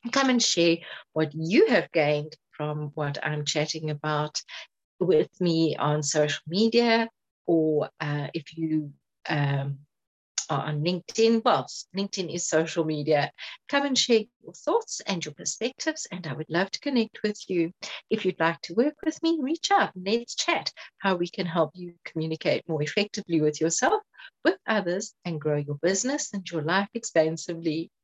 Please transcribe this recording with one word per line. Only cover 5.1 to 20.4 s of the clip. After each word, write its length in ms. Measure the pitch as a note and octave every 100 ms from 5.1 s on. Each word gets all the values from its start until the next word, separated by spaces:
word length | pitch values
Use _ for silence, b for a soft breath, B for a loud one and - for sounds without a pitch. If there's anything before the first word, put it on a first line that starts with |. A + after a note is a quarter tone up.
| D#3 D3+ _
me 340 | F3 E3 E3 -
on 280 | D3 D3+
social 400 | D3 D#3 D3+ C#3+ -
media, 640 | F3+ A3+ A#3 A#3+ A3+ A3+ _ _ _ -
or, 420 | E3 D#3 D3+ - _
uh, 280 | D3+ D3 C#3+
if 240 | E3+ D3 D#3+
you, 340 | D#3+ D#3 D3 - _ _ -
um, 520 | D3+ C#3+ C#3 C#3 C#3 - _ _ _ _ - -
are 180 | C#3+ -
on 160 | D3+
LinkedIn. 600 | D#3+ F3+ - - A3+ A3+
Well, 220 | A#3+ D3 C3 - - F#3
LinkedIn 360 | G3 - E3+
is 140 | E3+ -
social 380 | D#3+ D#3+ F3 D#3
media. 460 | D3+ D3 D3 C#3+ - B B -
Come 180 | C#4+ C#4+
and 120 | B3+
share 240 | - A3+ G#3+ _
your 100 | -
thoughts 480 | - - A4 G#4+ - -
and 160 | F#3 D3+
your 80 |
perspectives, 760 | D3 F3 - A#3 - D#4+ D#4 -
and 160 | F3+ E3
I 60 |
would 160 | C3+ D#3
love 200 | E3+ G3
to 80 | -
connect 440 | C#4+ B3+ G#3+ -
with 260 | G#3 G#3 -
you. 220 | F3+ E3 - B B _
If 140 | G#3+ F#3
you'd 140 | -
like 220 | E3 D#3+
to 140 | - F#3
work 180 | C#4+ -
with 180 | D#4+ -
me, 160 | E4 E4
reach 300 | C4 E4+ -
out 240 | G4 G#3 F#3
and 100 | F#3
let's 300 | A#3 A#3+
chat 360 | -